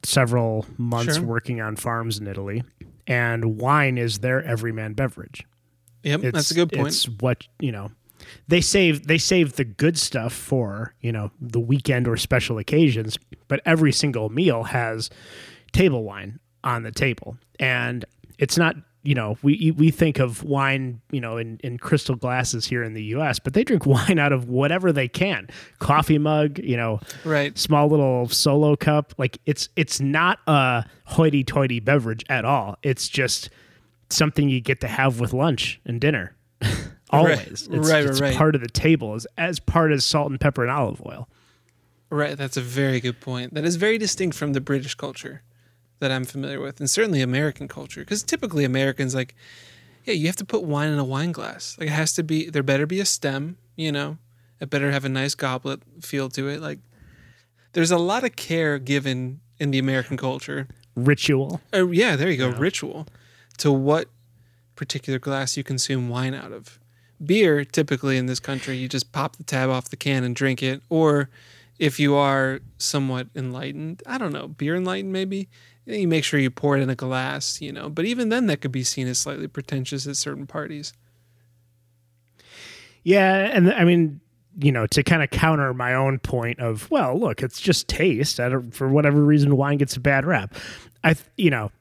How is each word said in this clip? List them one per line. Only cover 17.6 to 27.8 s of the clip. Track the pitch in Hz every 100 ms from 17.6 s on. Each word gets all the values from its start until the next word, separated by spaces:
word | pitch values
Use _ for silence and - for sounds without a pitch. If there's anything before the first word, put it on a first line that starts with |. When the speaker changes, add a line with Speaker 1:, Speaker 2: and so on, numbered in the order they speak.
| 131 123 120 123 110 _ - -
Speaker 1:
it's | 139 -
not, | 165 151 - _
you | 143 131
know, | 107 110
we, | 139 156 160 156
we | 160
think | - 165 139
of | 127 117
wine, | 151 139 135 135 131 120 _
you | 143
know, | 120 113
in, | 113 113
in | 135 120
crystal | - 147 - 127
glasses | 127 127 123 117 -
here | 123
in | 113
the | 110 107
U | 120
S, | 156 -
but | -
they | 139
drink | 262 214 139
<laughs> |
wine | 131 - 180
out | 143
of | 135 120
whatever | 123 143 175 185
they | 143 127
can. | - 190 139 101 - - _
Coffee | - 147 156 151
mug, | 151 151 151 143
you | - 120
know, | 117 104 - -
Speaker 2:
Right. | 160 151 143 -
Speaker 1:
small | - 151